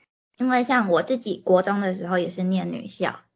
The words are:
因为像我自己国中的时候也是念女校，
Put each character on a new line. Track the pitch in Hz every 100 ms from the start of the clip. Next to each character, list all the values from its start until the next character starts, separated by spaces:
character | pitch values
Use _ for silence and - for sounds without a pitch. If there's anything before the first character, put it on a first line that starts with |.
| _ _ _ -
因 | 254
为 | 254
像 | 247 254 196
我 | 170
自 | 175 254
己 | 208 -
国 | - 185
中 | 190 202
的 | 190 185
时 | 175
候 | 185
也 | 175
是 | 180
念 | 185 190 175
女 | 160 -
校， | - 170 - _